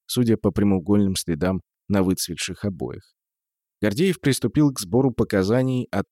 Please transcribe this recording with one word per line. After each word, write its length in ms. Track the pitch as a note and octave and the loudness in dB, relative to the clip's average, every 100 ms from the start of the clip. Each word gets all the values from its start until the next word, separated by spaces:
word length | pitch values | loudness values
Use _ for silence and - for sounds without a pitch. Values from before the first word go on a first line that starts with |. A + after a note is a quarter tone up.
| - | -6
судя 300 | B2 A#2 G#2+ | -2 2 2
по 160 | G#2 | 0
прямоугольным 640 | G2+ G2+ F#2+ E2 G2+ G2 F#2 | 2 2 2 2 2 2 -2
следам 460 | - D#2 F2+ F#2 - _ - | -4 -2 -2 -4 -6 _ -2
на 160 | G2+ | 0
выцветших 600 | F#2 F2+ - D#2+ - F2+ | 2 0 -4 -8 -8 -6
обоях. 500 | G#2 D#2+ B1+ - _ _ _ _ _ _ _ - | -6 -6 -8 -10 _ _ _ _ _ _ _ -4
Гордеев 400 | G#2 G#2+ F#3+ E3 | -2 0 0 0
приступил 520 | C#3 - A#2 D3+ C#3+ | 0 0 0 2 2
к 60 | B2+ | 2
сбору 320 | F#2 A#2+ C3+ | -2 0 2
показаний 760 | A2+ G#2+ G2+ F#2 B2+ C3 B2+ - | 0 0 0 2 2 0 -2 -4
от 160 | G2 - | -6 -4